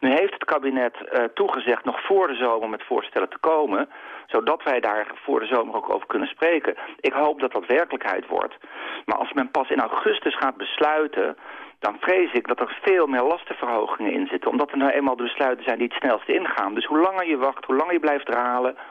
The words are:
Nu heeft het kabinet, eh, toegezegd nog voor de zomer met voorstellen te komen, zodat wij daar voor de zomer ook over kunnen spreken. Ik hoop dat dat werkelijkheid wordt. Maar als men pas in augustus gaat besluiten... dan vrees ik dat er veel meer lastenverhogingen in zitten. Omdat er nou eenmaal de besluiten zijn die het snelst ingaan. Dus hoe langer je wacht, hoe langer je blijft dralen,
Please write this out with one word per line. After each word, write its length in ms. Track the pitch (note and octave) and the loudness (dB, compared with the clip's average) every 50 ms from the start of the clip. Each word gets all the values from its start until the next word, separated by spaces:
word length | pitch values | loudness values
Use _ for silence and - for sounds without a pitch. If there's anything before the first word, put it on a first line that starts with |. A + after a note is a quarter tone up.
Nu 100 | C3+ C3 | 0 2
heeft 220 | C3+ D#3+ - - | 2 4 2 0
het 120 | - - - | -2 -4 -4
kabinet, 500 | - D#3 C#3+ C3+ C#3 C3+ C3 B2 A#2 - - - - | -2 -2 0 0 0 0 0 0 -2 -2 -6 -8 -2
eh, 160 | - B2+ A#2 A2+ - | 0 0 0 0 0
toegezegd 500 | - G3+ F#3+ - - A2 B2 A#2 - - | 0 0 0 0 0 0 0 0 0 0
nog 220 | B2+ - - - | -4 -4 -2 0
voor 200 | - F#3+ G3 F#3 D3 | 2 4 4 4 2
de 60 | B2+ | 0
zomer 340 | A2 B2+ A#2+ A2+ A2 A2 A2 | 0 0 2 2 0 0 -4
met 160 | G#2+ - - | -6 -6 -4
voorstellen 440 | - B2 A2 - - - G#2+ F#2+ - | -2 -2 -2 -2 -2 -2 -2 -2 -2
te 100 | - - | -4 -2
komen, 500 | - D#3+ D#3+ D#3 D3+ A#2+ F#2+ A2+ C#3+ - - - - - - - - | 0 2 4 4 2 2 0 0 -2 -4 -6 -18 -18 -18 -18 -18 -8
zodat 360 | - - A2+ A2+ C#3 D#3+ - | -2 0 0 2 2 0 0
wij 180 | - D#3 C3 A#2+ | 0 0 0 2
daar 260 | A#2 G#2+ G#2 G#2+ G#2 - - | 2 0 0 0 -2 -6 -8
voor 260 | - - C#3 C3+ A#2+ | -8 -2 0 0 0
de 60 | A2 | 0
zomer 280 | G#2+ C3 A#2 A2+ A2+ A2 | 2 0 0 0 0 -2
ook 200 | G#2+ - - G2 | -4 -2 0 -2
over 120 | G2 - | -2 -2
kunnen 220 | - - G#2 - - | -2 -2 -2 -2 -2
spreken. 460 | - - D#3 E3+ E3+ D3+ - B2 - - - - - - | -2 0 2 4 4 2 2 0 -4 -4 -6 -14 -8 -2
Ik 120 | - - | -2 0
hoop 280 | - C#3 D3+ D3 - C#3+ | 2 2 2 2 2 0
dat 120 | C3+ B2 | -2 -2
dat 140 | - G#2+ F2 | -2 -2 0
werkelijkheid 600 | - B2 D#3 E3+ - - - - G#2 F#2+ F#2 - | 2 2 2 2 0 -2 -4 -4 -2 -2 -4 -2
wordt. 280 | - E2+ F2 - - - - - - - - - - - - - | -2 -2 -2 -2 -4 -6 -12 -20 -18 -16 -12 -12 -10 -12 -8 -4
Maar 120 | - G#2+ | -2 -2
als 160 | - A#2+ - | -2 -2 -2
men 180 | - C#3+ B2+ B2+ | -2 -2 -2 0
pas 200 | - D3 C3 - | 0 0 0 2
in 100 | D3 C3 | 2 0
augustus 560 | A#2 A2 - - - G#3+ G#3 - - D3+ - | 0 0 0 0 0 0 0 0 -2 -2 -2
gaat 200 | - D3 C3+ - | 0 -2 -2 -2
besluiten... 800 | - G2 - - - D#3 D3+ D#3 D#3 D#3 D3 - - A#2 D#3 D#3 - - - - - - - - - | -4 -8 -6 0 2 2 2 4 2 0 0 0 -2 -2 -2 -2 -8 -14 -18 -16 -16 -18 -18 -10 -4
dan 180 | - G#2 G#2 - | -4 -4 -2 -2
vrees 320 | - F3 F#3 F#3+ F3 C3+ | 0 2 4 4 4 2
ik 140 | - A#2+ - - | 2 -2 0 0
dat 120 | A#2+ - | -2 -2
er 180 | B2 G#2+ - - | -2 -6 -4 -2
veel 240 | - G3+ F#3+ F3+ D#3+ | 2 4 4 4 4
meer 160 | C#3 C3 B2 | 4 2 2
lastenverhogingen 920 | B2 D3+ E3+ E3+ - - - - C3 B2 A#2 G#2+ G#2+ - - - A2 G2+ | 2 2 2 0 -4 -10 -8 -6 -4 -2 0 0 0 -2 -2 -2 -2 -2
in 140 | - F#2+ F#2 | 0 0 -2
zitten. 240 | F#2 F#2 F2+ - A2+ | -2 -2 -2 0 0
Omdat 200 | A#2+ B2 D3 - | 2 0 0 0
er 60 | - C#3 | 0 2
nou 120 | C3+ C#3 | 2 4
eenmaal 260 | - C#3+ C#3 C3+ B2+ | 4 2 2 0 0
de 60 | A#2+ | 0
besluiten 420 | A#2+ A#2 - - C#3 C3 B2 A#2+ - | -2 -4 -2 0 0 0 0 0 -2
zijn 140 | C3 A#2 A2+ | -2 -2 0
die 80 | A#2+ | -2
het 100 | A#2 - - | -2 -2 0
snelst 260 | - C3 A2+ G#2 - - | 0 2 2 2 0 0
ingaan. 460 | C#3+ F3+ F3+ - - - G2+ G2 G#2+ | 0 0 0 -2 -2 -2 -2 -2 -2
Dus 100 | A#2 - | -4 -2
hoe 140 | - D3 D#3 | 0 2 4
langer 260 | F3 F#3+ F#3+ F#3 F3+ E3 | 4 4 2 0 0 0
je 80 | D3+ | 0
wacht, 280 | B2+ C3 C#3 C3 - - | 2 0 0 -2 -2 -2
hoe 120 | - C3 | 0 2
langer 160 | C3+ D#3+ F3+ | 2 2 2
je 80 | F3 D#3+ | 0 2
blijft 260 | D3+ D3+ C#3+ C#3 - | 2 2 0 0 0
dralen, 500 | - A#2+ A#2+ B2 B2 B2 B2+ B2+ B2+ C3 - - - | 0 0 0 2 2 2 2 0 0 -2 -4 -14 -18